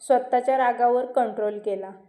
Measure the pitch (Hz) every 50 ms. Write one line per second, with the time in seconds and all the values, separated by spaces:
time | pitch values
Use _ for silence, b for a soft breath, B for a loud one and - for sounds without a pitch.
0 | - - 254 247 254 - 254 247 247 269 262 262 254 247 233 233 240 240 240 247
1 | 254 254 - 269 240 214 208 226 214 208 208 208 208 214 196 190 196 190 190 -
2 | -